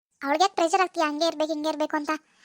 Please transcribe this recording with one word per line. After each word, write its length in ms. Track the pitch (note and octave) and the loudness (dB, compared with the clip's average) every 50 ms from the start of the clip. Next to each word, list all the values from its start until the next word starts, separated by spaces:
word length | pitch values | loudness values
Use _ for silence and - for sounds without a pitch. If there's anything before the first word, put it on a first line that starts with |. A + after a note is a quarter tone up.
| _ _ _ - - | _ _ _ -8 -4
ಅವಳಿಗೆ 240 | C#4 D4 D#4+ F4+ | 0 2 2 2
ಪ್ರೆಷರ್ 340 | G4 - - E4+ D#4+ F#4+ F#4+ | 2 2 0 0 2 2 2
ಆಗ್ತೀಯ 220 | F#4 F4 - E4+ D#4+ | 0 0 0 -2 -2
ಹಂಗೆ 240 | D4+ D4 D4 E4 | -2 0 0 0
ಇರ್ಬೇಕು, 260 | E4 D#4 D4 D#4 D4+ D#4+ | 0 0 0 -2 -2 -2
ಹಿಂಗೆ 160 | D4+ D4 D#4 | -2 -2 -2
ಇರ್ಬೇಕು 260 | D#4 D4 D4+ D4+ D#4 | -2 -2 -2 -2 -2
ಅಂತ? 140 | D#4 D4 D4+ D#4 D4+ _ _ _ _ | -2 -2 -2 -4 -6 _ _ _ _